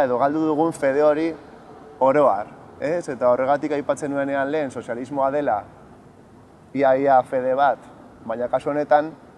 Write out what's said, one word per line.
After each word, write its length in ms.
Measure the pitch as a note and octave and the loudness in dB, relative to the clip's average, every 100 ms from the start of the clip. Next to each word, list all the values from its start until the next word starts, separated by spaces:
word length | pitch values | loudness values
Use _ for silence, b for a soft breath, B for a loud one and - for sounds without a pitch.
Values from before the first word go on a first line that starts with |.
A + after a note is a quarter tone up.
| C3+ | 4
edo 100 | A#2+ | 2
galdu 240 | C#3 D#3 D#3 | 0 0 0
dugun 260 | D3 E3 | 0 0
fede 320 | D#3+ C#3 C#3 | 0 -2 2
hori 220 | D3+ D3 E3 D#3 - - - - - - | 2 2 -2 -6 -16 -20 -20 -20 -18 -2
oro 300 | C3 C#3+ C3+ | 2 4 4
har, 240 | G2+ A2 - - - | 2 -4 -14 -20 -10
ez? 300 | C#3 F3 D#3+ | -4 -4 -6
Eta 220 | B2 B2 | -2 2
horregatik 420 | B2 C3 C#3+ D3 D3 | 2 2 0 0 -4
aipatzen 400 | C#3 C#3+ D3 C#3 | -4 -4 -4 -4
nuenean 320 | C#3 C#3 C#3 | -4 -2 -2
lehen 200 | D#3 C#3 | -2 -4
sozialismoa 560 | A#2 A2 A#2 B2+ C#3 C3+ C#3+ | -8 -8 -8 -8 -2 -2 0
dela 220 | C#3+ G#2 G2 - - - - - - - - - - C3 | -2 -2 -6 -20 -20 -20 -20 -20 -20 -20 -20 -20 -10 0
ia-ia 440 | C3+ C3 C#3 C3 B2 | 2 4 4 4 4
fede 240 | C3+ B2+ C3 | -2 -2 0
bat, 280 | C#3 A2 - - - - | 0 0 -8 -20 -20 -20
baina 240 | A2+ A#2 A#2+ | -10 -6 -4
kasu 240 | C3 D3 | -4 -2
honetan 400 | D3 D3 D3 D#3 D#3+ - | -4 2 2 2 -8 -20